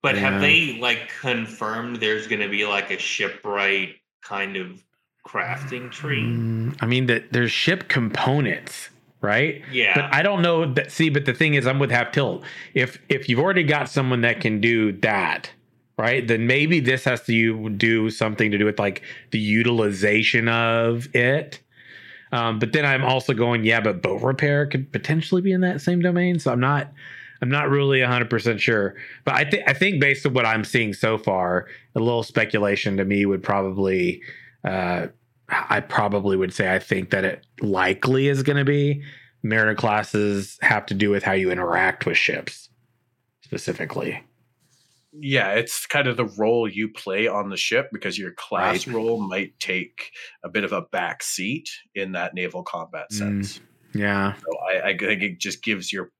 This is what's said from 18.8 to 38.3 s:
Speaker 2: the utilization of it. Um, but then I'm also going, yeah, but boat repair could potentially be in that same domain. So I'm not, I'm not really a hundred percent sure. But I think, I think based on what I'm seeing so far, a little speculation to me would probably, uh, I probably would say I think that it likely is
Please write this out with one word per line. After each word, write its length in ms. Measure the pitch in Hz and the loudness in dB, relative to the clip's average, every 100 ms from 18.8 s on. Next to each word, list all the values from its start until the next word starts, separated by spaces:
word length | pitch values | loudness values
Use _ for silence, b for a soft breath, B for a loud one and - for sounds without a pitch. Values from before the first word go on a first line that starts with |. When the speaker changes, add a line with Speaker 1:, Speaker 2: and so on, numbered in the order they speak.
| 101 95 B B B | -2 -2 B B B
Speaker 2:
the 60 | 113 | -2
utilization 1080 | 107 110 117 117 104 98 104 107 113 117 113 | 2 2 4 2 2 2 2 4 4 2 2
of 640 | 117 117 117 117 120 127 | 2 2 2 2 0 0
it. 480 | 123 120 143 - - _ B B B B B B | 2 4 2 -2 -14 _ B B B B B B
Um, 300 | 123 117 107 | -2 -2 0
but 120 | 110 | 0
then 120 | 156 143 | 2 2
I'm 160 | 131 | 2
also 300 | 135 131 - | 2 0 0
going, 300 | 113 120 120 | 2 2 2
yeah, 160 | 110 117 | 2 2
but 200 | 107 92 | 2 0
boat 220 | 92 98 | -2 0
repair 420 | 123 131 147 143 143 | 0 2 2 2 0
could 260 | 139 135 | -2 -2
potentially 500 | 117 - 160 156 185 | -6 0 -2 2 0
be 80 | 190 | 2
in 100 | 185 | 2
that 180 | 180 160 | 0 0
same 200 | - 175 | 0 2
domain. 380 | 180 175 180 175 | 2 2 2 2
So 140 | 139 | 0
I'm 80 | 120 | 2
not, 320 | 131 143 139 B B B B B | 2 2 -2 B B B B B
I'm 60 | 127 | -2
not 200 | 143 143 | 0 2
really 320 | 139 139 135 | 2 4 4
a 60 | 127 | 4
hundred 240 | 123 113 | 2 2
percent 300 | 117 117 107 | 0 2 0
sure. 340 | - 110 98 B B B | 2 2 2 B B B
But 100 | - | 0
I 100 | - 143 | 2 2
think, 140 | 196 - | 2 2
I 40 | |
think 280 | 135 190 175 | 2 2 4
based 240 | 143 135 | 2 2
on 100 | 147 | 0
what 120 | 127 113 | 2 2
I'm 160 | 110 | 0
seeing 300 | 104 123 110 | 0 0 0
so 240 | 98 113 110 | 0 0 0
far, 480 | - 92 90 90 - B B 113 | 0 0 2 0 -2 B B -2
a 20 | |
little 220 | 117 120 | 0 0
speculation 760 | 110 - 110 107 101 101 104 98 | 0 0 0 2 2 0 0 0
to 60 | |
me 220 | 98 101 101 | 2 2 2
would 160 | 95 | 0
probably, 800 | - 101 95 95 98 92 87 - B B B B | 0 0 0 0 0 2 0 -4 B B B B
uh, 440 | - 95 90 87 85 _ _ _ - | -4 -2 -2 -2 -6 _ _ _ -6
I 320 | - - 107 | -6 -2 -4
probably 560 | 104 - 104 101 101 95 | -2 -2 0 0 0 0
would 160 | 92 | 0
say 200 | - 92 | 0 0
I 60 | 95 | 0
think 320 | - 95 92 | 0 -2 0
that 140 | 98 | 0
it 200 | 95 78 _ - | 0 -4 _ -6
likely 680 | 107 92 92 98 131 131 | -2 2 2 0 2 2
is 140 | 139 | 2